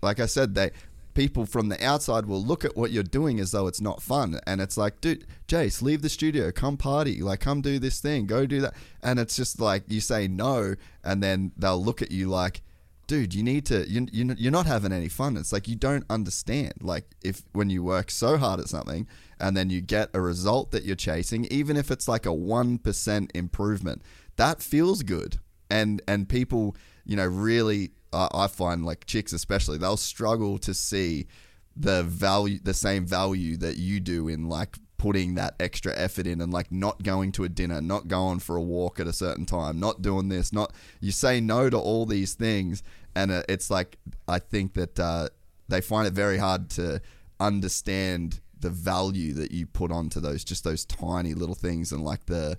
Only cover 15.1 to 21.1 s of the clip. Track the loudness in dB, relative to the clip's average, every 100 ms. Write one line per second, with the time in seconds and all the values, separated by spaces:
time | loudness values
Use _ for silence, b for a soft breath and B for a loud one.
15.1 | -2 -2 -2 -2 -2 -2 -2 0 0 0
16.1 | -2 -2 -4 -4 -2 -2 -6 -4 -4 -6
17.1 | -8 -6 -6 -6 -2 0 0 0 0 0
18.1 | 0 2 4 2 0 -4 -6 -4 -6 -6
19.1 | B B B 0 2 2 0 0 0 0
20.1 | 0 0 2 2 2 2 -4 -2 -4 -2